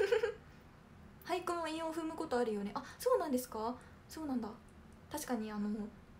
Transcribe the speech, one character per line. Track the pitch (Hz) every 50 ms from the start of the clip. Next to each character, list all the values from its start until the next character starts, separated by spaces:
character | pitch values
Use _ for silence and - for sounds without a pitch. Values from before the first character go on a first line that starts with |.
| 403 - 466 440 453 427 - - - - - - - - - - - - - - - - - - -
俳 | - 349 359 -
句 | 349 349
も | 339 330
韻 | 311 320 320 330
を | 320 320
踏 | 330 320
む | 320 320
こ | 320 320
と | - 247
あ | 240 247
る | 220 214
よ | 202 202
ね。 | 208 -
あ、 | 277 - - -
そ | - - 494 508
う | 392
な | 330
ん | 302 247
で |
す | 247 254 -
か？ | - 220 220 233 247 - - - - - -
そ | - - 320 311
う |
な | 285 254
ん | 233
だ。 | 220 202 - - - - - - - - - - - -
確 | - 294 -
か | - 247
に、 | 214 214 214
あ | 208
の、 | 208 202 208 214 214 208 - - - - - -